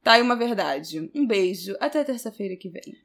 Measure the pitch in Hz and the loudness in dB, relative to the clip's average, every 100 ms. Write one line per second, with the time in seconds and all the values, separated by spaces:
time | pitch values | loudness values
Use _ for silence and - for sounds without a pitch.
0 | - 233 240 240 233 220 160 143 160 160 | 4 6 6 2 0 0 -2 -2 -6 -8
1 | 160 294 269 208 185 185 180 196 294 302 | -8 -2 2 4 2 0 -8 -4 -2 0
2 | 285 240 226 208 196 185 190 165 - - | -2 -4 -6 -8 -8 -8 -12 -14 -16 -20